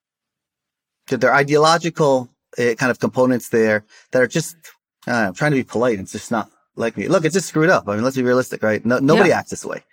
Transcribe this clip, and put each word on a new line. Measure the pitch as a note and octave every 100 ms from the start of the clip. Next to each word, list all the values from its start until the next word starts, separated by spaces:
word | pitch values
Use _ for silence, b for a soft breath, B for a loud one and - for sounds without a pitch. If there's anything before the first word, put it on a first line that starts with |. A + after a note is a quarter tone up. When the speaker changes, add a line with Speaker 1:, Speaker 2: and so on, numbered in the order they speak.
| _ _ _ _ _ _ _ _ _ _ -
Speaker 1:
there | B2 B2
are | C3+
ideological, | C#3+ D3 D#3 E3 E3 - D3+ C3+ B2 _ _ -
uh, | A#2+ A#2
kind | C3
of | A2+
components | A#2+ A#2 B2+ B2+ -
there | A#2 A2 G#2+ - b b
that | B2+
are | B2
just, | E3+ D#3+ - - - _ _ -
uh, |
I'm | A#2+ G2+ F2+
trying | D3+
to | C#3
be | A2+
polite. | G#2+ B2 G#2+
It's | F2+
just | G#2+ -
not | A#2 G2 _ _ -
like | A2+ G#2+
me. | G2
Look, | F#3 D#3
it's | F3+
just | -
screwed | D#3 D#3+
up. | D#3 G2+
I | G#2
mean, | B2
let's | C3
be |
realistic, | B2 B2+ B2+ -
right? | A2 G#2+ A2+
No, | B2
nobody | C3+ E3 F#3+
Speaker 2:
Yeah. | A2
Speaker 1:
acts | -
this | F2+ -
way, | - -